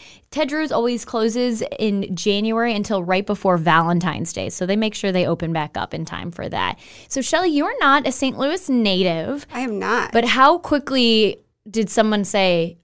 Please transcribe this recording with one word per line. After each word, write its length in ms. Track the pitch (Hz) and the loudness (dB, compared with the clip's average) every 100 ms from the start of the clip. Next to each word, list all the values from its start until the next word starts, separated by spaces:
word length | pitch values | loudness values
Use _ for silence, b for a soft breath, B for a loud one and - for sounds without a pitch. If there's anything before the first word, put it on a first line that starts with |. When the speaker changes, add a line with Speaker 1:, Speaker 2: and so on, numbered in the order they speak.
| B B B | B B B
Speaker 1:
Ted 180 | 277 294 | -4 -2
Drewes 220 | 302 311 | -2 -2
always 320 | - 240 240 | 0 0 -2
closes 600 | - 240 226 226 247 226 - - | -4 -2 0 0 0 -2 -4 -4
in 360 | 220 202 196 180 | -2 0 -2 -4
January 600 | 214 202 220 220 233 214 | -2 0 0 0 0 -2
until 280 | 208 202 | -2 -2
right 220 | 175 185 196 | 0 -2 0
before 320 | 202 196 175 | -2 2 2
Valentine's 720 | 165 160 165 175 170 - 165 | 4 4 4 2 0 -4 -6
Day. 180 | - 95 | -6 -6
So 180 | - 180 | -6 -2
they 80 | 208 | 0
make 180 | 220 | -2
sure 180 | - 202 | -2 -2
they 140 | 185 147 | 0 0
open 260 | 170 160 | -2 -2
back 240 | 160 151 - | -4 -4 -6
up 160 | - - | -6 -6
in 100 | 160 | -8
time 240 | - 175 | -8 -10
for 180 | 170 - | -8 -6
that. 300 | - 92 - B B B | -2 -2 -4 B B B
So, 140 | 269 | -6
Shelley, 280 | 247 320 370 | -2 0 2
you're 280 | 294 330 508 | 0 0 2
not 260 | 311 277 262 | 4 4 2
a 40 | |
Saint 260 | 254 269 - | -2 -4 -2
Louis 320 | 277 359 - | -2 -2 -2
native. 800 | 247 208 185 185 165 160 285 - | 0 2 2 0 0 -4 -8 -8
Speaker 2:
I 100 | 240 | -8
am 180 | 254 208 | -6 -4
not. 320 | 185 233 - | -2 -2 2
Speaker 1:
But 140 | 233 233 | 0 2
how 340 | 220 269 349 | 4 6 6
quickly 800 | - 294 285 262 240 220 208 - _ _ - | 2 -2 0 2 4 4 2 0 _ _ -8
did 220 | 220 208 | -4 -2
someone 340 | - 220 208 | 2 2 2
say, 540 | 196 208 190 175 165 170 | 0 2 4 2 0 -4